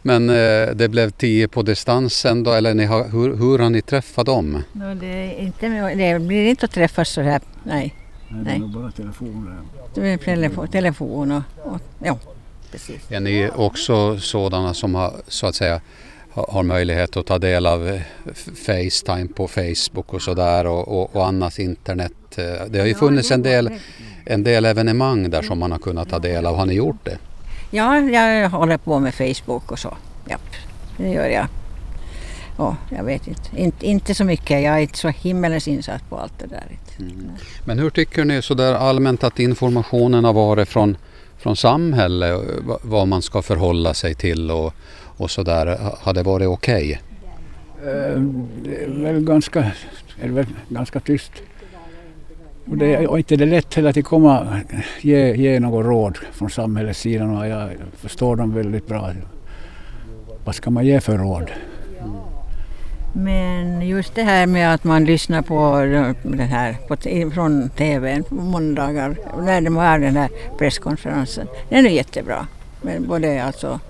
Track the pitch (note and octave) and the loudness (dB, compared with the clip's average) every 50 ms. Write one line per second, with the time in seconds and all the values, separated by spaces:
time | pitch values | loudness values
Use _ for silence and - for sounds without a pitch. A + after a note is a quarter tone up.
0 | _ C3+ B2 A#2 A#2+ A#2+ B2 A#2 A2+ A2+ A2 G#2+ A2 A2 A#2 G#2+ A#2 A2 A2 A#2 | _ 4 4 4 4 4 4 4 6 4 4 4 2 2 2 2 2 2 4 2
1 | A#2 G#2+ G2 - - A#2 A2 A2 A2 G#2 - A#2+ G#2+ A2 G#2 - - - A#2+ C3 | 2 2 0 0 0 4 4 4 4 2 0 0 0 0 0 0 2 2 2 2
2 | C3 A#2+ - - - C3 A#2 B2 A2+ A#2+ A#2 A2 A2 A2+ G#2+ A2 G#2+ G#2 A2+ A2 | 2 0 -2 0 2 2 2 2 2 2 2 4 4 4 4 4 4 4 2 2
3 | A#2 A2 G#2+ A#2 A#2+ C3 C3 G#2+ A#2+ B2+ C3+ B2 A#2+ A#2 A#2 A2 - - C#3 C3+ | 0 0 0 2 2 2 2 2 4 4 6 6 4 4 4 2 2 0 -2 -2
4 | - - - - A2+ C#3 C3 A2+ E2+ D2 D2 C#2+ C#2 - - G3+ G3 G3 F#3+ F#3 | -2 -2 -2 0 2 2 2 2 2 0 -2 -4 -6 -8 -10 -10 -8 -8 -8 -8
5 | F3 F#3 F#3 F#3 F#3 F#3+ F3 - G3 F#3 F3+ - A3+ A3+ A3+ G#3+ G3+ F#3+ D3+ G3 | -8 -8 -6 -6 -6 -8 -8 -6 -6 -8 -6 -4 -4 -2 -2 0 -2 -2 0 2
6 | A#3 F3 E3+ E3+ E3 F3 G3 G#3 G#3 A3+ B3+ - - A3 - F3+ E3+ E3 - - | 2 4 4 2 2 2 2 4 4 4 4 2 0 -2 4 4 2 4 4 0
7 | E3 - - D#3+ C#3 C#3+ D3 - - - - - - - D3+ C#3+ C3+ C#3 - - | -2 -2 -2 0 0 2 2 0 -2 -6 -20 -14 -8 -4 -4 -4 -4 -4 -8 -10
8 | - - - - - - A2+ G#2+ G#2+ - C3+ - G#2+ G#2 G#2 A2+ B2 A#2+ G#2+ - | -20 -20 -18 -18 -16 -12 -10 -8 -6 -4 -4 -4 -4 -6 -8 -8 -10 -10 -10 -10
9 | G#2 G#2 G2+ - B2 A#2 G#2+ A2 A2 F#2 F2+ F2 E2 - - - - - - G3 | -12 -12 -10 -12 -12 -12 -10 -10 -12 -12 -12 -14 -14 -16 -16 -16 -16 -10 -6 -2
10 | G3 G3 F#3+ F3+ - F#3+ F3+ E3+ D#3+ D3 - F#3 D#3+ D#3 - F#3+ F#3 F3 D3+ - | -2 0 -2 -2 -2 -2 0 0 0 0 -2 -4 -6 -2 -2 0 0 0 -2 -2
11 | C#3+ B2+ A2+ C#3+ D3 C#3 C#3+ C#3+ C#3+ - - - - C#4 F#3 E3+ - - - - | -6 -6 -4 -2 -2 -2 -2 -2 -4 -8 -14 -14 -12 -10 -10 -10 -10 -12 -16 -6
12 | - F3 C#3 A2 - - - - - - - - - - - F#2+ - - A#2 - | -4 -4 -4 -4 -8 -18 -20 -20 -20 -20 -20 -20 -20 -18 -18 -16 -14 -14 -16 -14
13 | - - A2+ G2 G2 G2+ G2+ G#2 G2+ A2 - C3 A2 G2+ - - - - A#2+ G#2+ | -12 -8 -6 -4 -2 0 2 2 2 0 2 0 0 0 0 -2 0 2 4 4
14 | G#2 G#2 G#2+ G2 - - - G#2+ G2 G2 F#2 F#2 F#2+ F2 E2+ - - G2 F2+ F#2 | 4 2 0 -2 -4 -4 -2 -2 0 0 0 0 -2 -2 -2 -2 -2 -2 0 0
15 | F#2 - - - - - - - - F#2+ E2+ - G2 F2 E2 E2+ - - - - | -2 -2 -4 -10 -14 -10 -8 -4 -2 -2 -2 0 0 0 0 -2 -4 -12 -20 -20
16 | - - - - - - - G2+ - - G2+ F#2+ F2+ F2 F2+ F2+ F2+ F2 E2 E2+ | -20 -20 -20 -20 -20 -10 -6 -6 -6 -2 0 0 0 2 2 2 2 0 0 0
17 | F2+ - - F#2+ F2 - F#2+ F2 F#2 F#2 F2+ F2 F2+ F2 E2+ E2+ E2+ F2+ G2 F#2 | -2 -2 -2 -6 -2 0 0 0 2 2 2 2 4 2 2 2 0 -4 -6 -6
18 | E2 - - - - - - - - - - - - - G2+ F2+ F2+ F#2 - - | -8 -12 -16 -16 -16 -16 -14 -14 -16 -16 -16 -10 -4 -2 -2 -2 0 -2 -2 -2
19 | - - F2+ F2+ F2+ E2+ - - F#2+ F2+ - - F2+ E2+ E2+ - - - - F#2 | -2 -2 -4 -2 -4 -6 -4 -6 -6 -4 -2 -4 -2 -2 -2 -2 -4 -4 -4 -8
20 | F#2+ - - F#2 - G2 F2+ F2 F2+ F2 F2 F2 F2 F2 E2+ F2 - - G2+ F#2 | -8 -6 -8 -6 -4 -2 0 2 2 4 4 2 2 2 0 -2 -2 -2 -2 -2
21 | F#2+ - - G2+ F#2 F#2+ F#2+ F#2 F2+ F2 - - G2 F2+ E2+ - - - F#2 F2+ | -2 -2 0 0 0 2 2 0 -2 -2 -4 -4 -4 -4 -4 -6 -6 -6 -4 -4
22 | F2+ F2 - - - - - - F2 F2 F2 F2+ F2+ G#2+ A2+ G2 G2 A2 A2+ - | -4 -6 -8 -14 -20 -12 -8 -8 -6 -6 -6 -6 -8 -4 0 2 2 2 4 4
23 | D3+ C#3+ C#3+ C#3 A#2+ - C#3+ C3 A#2+ C3 B2+ B2 A#2+ A2 A2+ - - - - - | 4 4 4 4 4 2 2 2 4 4 4 4 2 0 -2 -6 -14 -18 -20 -18
24 | - - - - - - A2+ G#2 G#2 A#2+ A#2 A2+ A2 A2+ G#2+ A2 A2+ A2+ A2+ B2 | -18 -18 -18 -16 -6 -2 0 2 4 4 4 4 4 4 4 4 2 2 2 2
25 | C3 C3+ B2+ A2 F#2 F2 E2 D#2+ - - G2 E2+ F2 F2+ E2+ D#2+ - F#2+ F2 E2+ | 2 2 2 2 0 0 0 -2 -2 -2 -2 -2 -2 -2 -2 -4 -4 -4 -4 -4
26 | E2 - F2+ F2 E2 F2+ F2 E2+ E2+ E2 E2 F#2 F#2+ F#2 F2+ G2+ B2+ D#3 B2+ - | -4 -2 -4 -2 -2 -2 -2 0 0 0 0 0 0 2 2 2 0 0 -2 -4
27 | - - F2+ - - - - - - - - - - - - G#3+ G#3+ B3 C#4+ D4 | -8 -10 -10 -10 -12 -14 -14 -14 -10 -10 -10 -8 -8 -4 -2 0 2 4 4 4
28 | C#4+ C4+ A#3+ A#3 A3+ A3 A3 G#3+ G#3 F#3 F3+ E3 E3 D#3+ E3 D3+ - E3 D#3 C#3 | 4 4 4 4 4 6 4 4 2 2 2 2 2 2 2 0 2 0 2 2
29 | C#3 C3 A#2+ - C3 C3 C3 - - - B2 B2 - - A#2 - - - - - | 2 0 0 -2 -2 -2 -2 -4 -4 -6 -6 -6 -6 -8 -10 -8 -8 -10 -10 -12
30 | - - - - - - - - - - - - - - - - - - - - | -16 -16 -16 -16 -10 -10 -10 -10 -10 -12 -14 -14 -14 -14 -14 -14 -14 -12 -8 -6
31 | F#3 F#3+ F#3 D#3 C#3+ B2+ A#2 G#2 - - - - - - - - - - - - | -4 -2 0 0 0 0 0 0 -2 -4 -6 -8 -10 -10 -10 -10 -10 -10 -10 -10
32 | - - - - - - - - - - - - D3+ A2+ - C#3+ - - - - | -10 -10 -12 -12 -12 -12 -12 -12 -12 -12 -6 -2 -2 -2 -2 -4 -8 -10 -8 -6
33 | - - C3+ - - - - - - - - - F#3 E3+ - - - G3 G3+ G3 | -4 -4 -6 -6 -6 -10 -10 -10 -10 -10 -4 -2 -2 -2 -2 -2 -2 0 0 0
34 | - - G3 - G3+ F#3+ E3+ - - - D3 C#3 C#3+ D3 D3+ D#3 D3+ C#3 - - | 0 -2 0 0 2 2 2 0 0 0 0 2 2 2 2 2 0 0 -4 -4
35 | - E3 C#3+ - - F3+ F#3 F3+ F3 E3 D#3+ D#3 - D#3 C#3+ - - - G2 A#2+ | -4 -4 -4 -2 -4 -2 -2 0 0 0 0 -2 -2 -2 -4 -4 -4 -8 -8 -10
36 | - - - - - - - - - - A2+ - - - - - - - - - | -10 -12 -10 -10 -10 -12 -12 -14 -14 -12 -12 -14 -14 -14 -16 -16 -16 -16 -14 -12
37 | G2 F2 F2+ F#2 F#2 F2+ E2+ - - - - - - - A2 A#2+ D3+ D#3+ - - | -12 -12 -12 -12 -12 -12 -12 -14 -14 -14 -12 -10 -6 -2 0 0 0 0 2 0
38 | D#3 - - D#3+ D3+ D3 C#3+ C3 - - C#3 B2+ C3 C3 B2+ G#2+ C3 C3+ C3 C3 | 0 0 0 2 2 2 2 0 0 0 2 4 4 4 4 4 4 4 4 4
39 | C3+ C3+ B2 A#2 - A#2+ - - B2 B2 A#2+ - B2+ B2 B2 A#2+ A2 - - A#2+ | 4 4 4 4 2 0 2 2 2 2 2 2 2 2 2 2 0 2 2 4
40 | A#2+ B2 B2 A#2+ A#2 A#2 G#2+ G#2+ G#2+ G#2 G#2+ G#2 G2+ - - A#2 G#2+ G#2 F#2+ - | 4 6 6 6 6 6 6 6 6 6 4 4 2 2 2 4 4 4 2 0
41 | - - - - - - - - - A2+ G#2+ - - A#2 C3 D#3 E3+ E3+ C#3+ A#2+ | -8 -20 -20 -20 -20 -20 -20 -6 -2 -2 0 4 4 4 4 4 2 2 4 4
42 | G2 F2 F2+ F2+ F2+ E2+ F2 F#2+ G#2 - - - - - A2+ - - A2+ G#2+ G#2 | 4 4 2 2 2 0 0 0 -2 -4 -6 -6 -4 -6 -6 -6 -4 0 2 2
43 | F#2+ F#2+ F#2+ F#2 - - - G2+ - - G2 E2+ F#2+ F2 F2 E2+ E2 E2 D#2 - | 4 4 2 0 -2 -2 -4 -4 0 0 0 2 4 2 2 2 2 0 0 0
44 | - E2+ D2+ - - F2+ E2 E2 E2 D#2+ E2 D#2+ D#2 D#2+ - - - - - - | -2 -4 -4 -2 -2 -2 0 0 -2 -2 -2 -2 -2 -4 -6 -10 -20 -20 -20 -20
45 | - - - - - - - - F#2+ F2+ E2+ D#2+ D#2+ E2+ F2 - G2+ G2+ - - | -20 -20 -8 -8 -6 -4 -4 -2 0 0 2 2 2 0 -2 -2 -4 -6 -8 -4
46 | - G2+ F#2+ F2+ F2 G2 F#2+ F#2+ F#2+ F#2 F2+ - - - A#2+ F#2+ D2 D2 D2 - | -2 0 0 2 2 2 2 2 2 0 0 0 0 0 2 2 0 -2 -4 -6
47 | - - - - - - - - - - - - - - - - D3 C#3 C3+ C#3+ | -8 -14 -18 -14 -14 -14 -14 -12 -14 -14 -14 -16 -18 -18 -16 -12 -8 -6 -6 -4
48 | C#3 C#3+ C#3 C3 C3+ C#3 C3+ B2+ B2 A#2 A2+ A2 - C#3+ C#3+ - - C3+ C3+ C#3+ | -4 -2 0 0 0 0 -2 -4 -8 -8 -10 -10 -10 -8 -8 -6 -6 -6 -4 -4
49 | D3+ D#3 D#3+ D#3 D#3 E3 D#3 D#3 - - - E3+ C#3 G#2 F#2+ - - - - - | -2 0 0 2 2 2 2 0 0 -4 -2 0 0 0 -4 -6 -14 -18 -18 -20
50 | - - - - - B2 B2 C3+ C#3 G#2+ - - - - B2 A#2+ B2+ - - C3+ | -20 -20 -14 -10 -8 -4 -2 -2 -2 -4 -6 -14 -12 -10 -8 -8 -8 -6 -6 -8
51 | - - D3 C3+ - - - - - - - - - - - - - - - - | -2 0 -2 -2 -2 -10 -18 -20 -20 -20 -20 -20 -20 -20 -20 -20 -20 -18 -18 -18
52 | - - - - - - - - - - - - - - D3+ D3 D3 D3 D3 - | -18 -20 -20 -18 -18 -18 -18 -18 -18 -18 -18 -16 -10 -6 0 2 4 4 4 4
53 | E3 D3+ - D#3+ D#3 - D3+ C#3 C#3+ D3+ E3+ E3+ - - - E3 D3+ D3 C3+ D3 | 2 2 2 0 2 4 4 4 6 6 4 4 2 2 0 2 4 4 4 2
54 | C#3+ - E3 D#3+ D#3+ D3 C3+ B2 - A2 G2+ G2+ - - - G2+ - - - - | 2 4 6 8 8 8 8 6 2 0 -4 -4 -4 -6 -8 -8 -6 -8 -10 -2
55 | - C#3+ D3 C#3+ C3+ B2+ A2+ B2 C3+ C3+ C3 B2+ A#2+ A#2+ A#2 A2+ A2 A#2+ A#2+ A2+ | 2 4 6 6 6 4 4 4 4 4 4 4 2 2 2 2 2 4 4 4
56 | G#2+ G2+ F2+ - - - - - G#2 G2+ - - A2+ A2 A2 A2 A2 G#2+ G2 - | 4 2 -2 -6 -12 -14 -8 -6 -6 -4 -4 -2 -2 -2 0 -2 -2 -2 -4 -4
57 | - A2+ A2+ A2 D#3+ - - G#2 G#3+ - A3 G#3+ - F#2+ F2 - - F2 - - | -2 -2 0 0 0 0 0 -2 -2 -4 -4 -4 -6 -8 -8 -10 -12 -14 -16 -14
58 | - G#2 - - B2 B2 A#2+ A2+ A#2 A2 A2 A2 A2 G2+ G#2 G#2+ - G#2+ A2 G#2+ | -14 -12 -4 0 0 2 2 2 0 0 0 0 -2 -2 -2 -4 -4 -4 -6 -4
59 | G2 F#2 F2 F#2 F2+ - - - - - - - - - - - - - - - | -4 -6 -6 -8 -10 -12 -14 -14 -14 -14 -12 -12 -12 -14 -14 -16 -14 -14 -12 -12
60 | - A2 A2+ - - - - - - G#2 G2+ - - A#2 A#2+ A#2+ B2+ C3+ C#3 C3+ | -12 -14 -14 -16 -14 -14 -14 -10 -8 -8 -8 -6 -2 0 0 2 4 4 4 4
61 | - - G#2+ F#2 F#2+ F#2+ - D#2+ E2 - - - - - - - - - - - | 4 2 0 2 2 0 -2 -2 -4 -6 -8 -12 -12 -12 -12 -10 -10 -10 -10 -10
62 | - G#2+ G2+ G2 F#2+ F#2 - - - - - - - - - - - - - - | -10 -10 -10 -8 -8 -8 -8 -6 -6 -4 -4 -4 -4 -6 -6 -6 -6 -6 -4 -2
63 | - - - F#3 F#3+ F#3+ F#3+ F#3+ F#3 F3+ F3+ F3+ F3 F3 F3 F3 F3 F#3 F#3 G3 | 0 2 2 2 4 4 4 4 4 4 2 0 0 0 0 0 0 0 0 0
64 | F#3 - - A3+ A3+ G#3 G3 F#3 F3+ F3+ F#3 F3+ E3+ E3 E3 D#3+ - E3+ D#3+ D#3+ | 0 -2 -2 2 4 6 6 6 6 6 6 4 6 4 4 4 4 6 6 6
65 | D#3 D3+ E3 D3 - - E3+ D#3+ D3+ - E3 D3+ D3+ D3 C#3+ C#3+ C#3 C#3 C#3+ D3 | 8 6 4 4 4 0 0 0 0 0 2 4 4 6 6 4 4 4 4 4
66 | C#3 B2 B2+ - - - C#3 C#3 B2+ A#2+ B2 A#2+ B2 A#2 A2+ A#2 - - D3 - | 4 2 0 -2 -2 -4 -2 0 0 0 2 0 0 0 -2 -6 -4 -4 -6 -4
67 | - - F3 F3 E3+ D#3 D3 F3+ E3+ D#3 D3+ C#3+ B2 C3+ - - D3 D#3 D3 C3+ | -2 -2 -2 0 0 0 0 0 2 2 2 2 2 -2 -2 0 0 2 2 0
68 | B2+ C3 C3+ C#3+ F3 - - - - - F3+ E3+ D#3+ D3+ D3 C#3 C#3 C#3 D3 D3 | 0 0 -2 -2 -2 -4 -6 -4 -2 -2 0 0 0 0 0 0 -2 -2 -2 -2
69 | C3+ C#3 D3 - - - - - F3 F#3 F#3+ F3+ D#3+ E3 E3 E3 F3 E3+ D#3+ D3+ | -2 -2 -4 -6 -8 -8 -6 -4 0 2 2 2 2 2 2 4 4 4 4 4
70 | C#3 C#3 C3+ D3 C#3+ - - - - - - - D3+ C#3 - - - - D4+ - | 4 2 2 2 2 0 -2 -6 -10 -10 -4 0 0 0 0 -2 -4 -6 -6 -4
71 | - - - C#4+ C4 - - - - - - - - - A3+ C4 C4+ A3+ E3+ C3+ | -4 -4 -4 -2 -4 -4 -6 -10 -10 -10 -10 -12 -6 2 6 6 6 6 6 2
72 | C3 - - - - - A2+ - D#3 - - - - - - - - F3+ E3+ - | 0 0 -6 -8 -6 -4 -6 -6 -6 -8 -12 -16 -18 -18 -16 -10 -8 -6 -4 -4
73 | - B2+ D#3 E3 D#3 D#3 C#3+ C3+ B2 C3+ C3+ - - C#3 B2+ - - | -4 -2 -2 0 0 0 0 0 -2 -4 -4 -6 -6 -6 -6 -8 -10